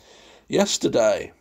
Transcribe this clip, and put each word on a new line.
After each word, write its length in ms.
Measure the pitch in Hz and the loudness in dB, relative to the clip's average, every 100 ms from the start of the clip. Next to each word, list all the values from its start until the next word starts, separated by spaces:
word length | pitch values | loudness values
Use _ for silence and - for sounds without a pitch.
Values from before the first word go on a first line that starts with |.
| - - - - - | -20 -20 -20 -20 -4
"Yesterday," 840 | 143 202 - - - 107 92 - - | 0 0 0 -2 2 2 0 -6 -16